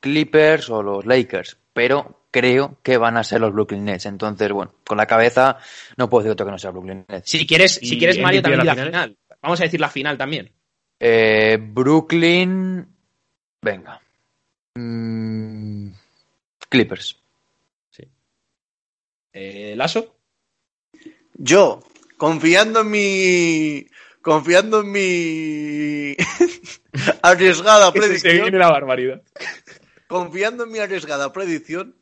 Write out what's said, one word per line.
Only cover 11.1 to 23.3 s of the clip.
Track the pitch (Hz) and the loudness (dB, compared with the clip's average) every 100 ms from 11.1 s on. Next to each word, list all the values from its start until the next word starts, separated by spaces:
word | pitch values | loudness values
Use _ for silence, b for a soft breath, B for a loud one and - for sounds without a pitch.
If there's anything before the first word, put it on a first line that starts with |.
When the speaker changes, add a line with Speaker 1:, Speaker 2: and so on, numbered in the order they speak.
| 113 110 107 110 110 | 4 4 4 2 0
Speaker 1:
Brooklyn, | 107 107 127 156 160 170 170 175 185 190 185 185 175 _ _ _ _ _ _ _ | -2 -2 2 2 2 0 2 2 0 -2 -4 -6 -10 _ _ _ _ _ _ _
venga. | 117 98 80 - _ _ _ _ _ _ _ | -8 -8 -14 -20 _ _ _ _ _ _ _
Mm... | 123 120 117 113 113 110 110 110 110 107 104 101 95 _ _ _ _ _ _ - | -14 -10 -8 -8 -8 -8 -8 -10 -12 -12 -12 -14 -18 _ _ _ _ _ _ -2
Clippers. | 131 104 95 - - _ _ _ _ _ _ _ | 0 0 -2 -12 -14 _ _ _ _ _ _ _
Speaker 2:
Sí. | _ 135 135 _ _ _ _ _ _ _ _ _ _ _ | _ -20 _ _ _ _ _ _ _ _ _ _ _ _
Eh, | 98 98 98 104 107 | -18 -16 -16 -14 -6
¿Lasso? | 143 180 - _ _ _ _ _ _ _ _ _ B B _ - | -4 -4 -8 _ _ _ _ _ _ _ _ _ B B _ -12
Speaker 4:
Yo, | 139 175 175 104 _ _ _ _ | 2 6 6 2 _ _ _ _
confiando | 151 160 160 175 220 226 | -4 0 2 4 4 2
en | 220 | 0
mi, | 208 202 190 185 | 0 -2 0 2